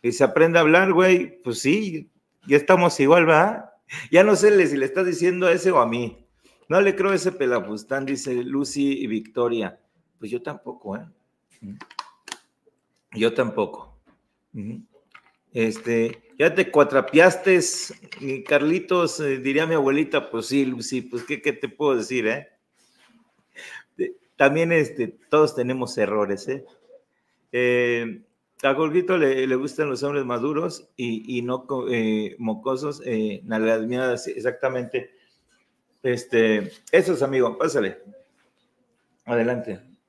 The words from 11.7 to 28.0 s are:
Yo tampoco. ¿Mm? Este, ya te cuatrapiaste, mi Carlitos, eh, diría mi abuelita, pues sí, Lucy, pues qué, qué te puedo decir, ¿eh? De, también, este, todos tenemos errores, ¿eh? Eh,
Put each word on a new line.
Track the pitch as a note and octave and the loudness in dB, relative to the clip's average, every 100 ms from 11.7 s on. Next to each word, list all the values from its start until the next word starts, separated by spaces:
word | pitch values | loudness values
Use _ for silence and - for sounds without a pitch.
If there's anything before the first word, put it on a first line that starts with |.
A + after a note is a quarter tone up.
| G2+ - - - _ - - _ _ _ _ _ _ _ | -18 -18 -18 -20 _ -20 -20 _ _ _ _ _ _ _
Yo | A2 A2+ | -2 -2
tampoco. | A2+ A#2+ A2 G2+ - - _ _ _ _ _ _ | 0 -4 -2 -6 -6 -20 _ _ _ _ _ _
¿Mm? | - G#2 B2 - _ _ - _ _ _ | -16 -14 -14 -20 _ _ -20 _ _ _
Este, | A#2+ A2+ A2 A#2+ A#2 A2+ - _ _ | -4 -4 -4 -4 -2 -2 -6 _ _
ya | D#3+ | 0
te | - - | 2 2
cuatrapiaste, | D3 C#3+ C3+ B2+ D#3 F3+ F3+ G3 F#3 F3 - - - - - | 4 4 4 2 6 6 4 2 2 0 -6 -12 -16 -20 -14
mi | C#3 C3 | -10 -10
Carlitos, | - D3 D3 F3+ F#3 F3+ E3 - | 0 0 2 -2 0 0 0 -2
eh, | D3+ C3+ | -4 -4
diría | B2+ C#3 D#3+ | -2 -2 0
mi | |
abuelita, | E3 C3+ C#3+ D3 D3 - | 0 2 0 0 -2 -4
pues | A#2 A2 | -8 -2
sí, | C#3 C3 | -2 -2
Lucy, | B2 A2+ B2+ | -4 -6 -8
pues | B2 A#2+ | -8 -10
qué, | A#2+ D3 | -8 -6
qué | D3+ | -4
te | - B2+ | -4 -10
puedo | - D3+ B2+ | -4 0 0
decir, | A#2+ B2+ G#2+ | -2 -2 -2
¿eh? | C3 D3 _ _ _ _ _ _ _ _ _ _ - - - - - | -4 -8 _ _ _ _ _ _ _ _ _ _ -20 -20 -20 -20 -8
De, | - - _ _ | -8 -8 _ _
también, | C#3 D3+ E3 | 2 2 2
este, | E3 D3 C#3+ A2+ - _ | 2 0 -4 -8 -8 _
todos | D3+ D3+ C#3+ | 2 2 0
tenemos | A#2+ C3 B2 - | -4 -4 -6 -2
errores, | G2+ G#2 G2+ G2 - | -2 0 -2 -4 -6
¿eh? | C3+ - _ _ - _ _ _ _ _ | -10 -12 _ _ -20 _ _ _ _ _
Eh, | B2 B2 B2 B2 A#2 | 0 2 2 2 -2